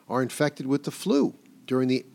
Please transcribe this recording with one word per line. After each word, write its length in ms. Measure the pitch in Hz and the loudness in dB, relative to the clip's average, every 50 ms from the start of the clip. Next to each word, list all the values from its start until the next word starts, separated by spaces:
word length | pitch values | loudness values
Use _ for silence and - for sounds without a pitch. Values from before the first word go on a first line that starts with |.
| _ - | _ -2
are 140 | 113 127 | 0 0
infected 440 | 131 117 - - 151 147 147 - 139 | 0 0 0 0 0 0 0 -4 -2
with 160 | 131 139 143 | -2 -2 0
the 80 | - 156 | -2 -6
flu 440 | - - - 185 254 285 233 - - - _ - - - - | -10 -6 -2 0 2 2 2 0 -2 -8 _ -20 -20 -20 -6
during 200 | - 131 127 131 | -2 0 0 2
the 180 | 127 131 127 - - | 2 0 0 -2 -8